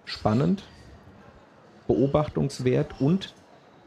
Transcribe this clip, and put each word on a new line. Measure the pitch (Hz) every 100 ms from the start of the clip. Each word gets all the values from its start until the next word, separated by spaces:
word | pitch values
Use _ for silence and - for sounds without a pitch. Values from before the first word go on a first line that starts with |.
| -
spannend, | - - 110 156 196 - - - - - - - - - - - - -
beobachtungswert | - 139 151 147 - 143 - 127 131 151 -
und | 135 190 - - - - - -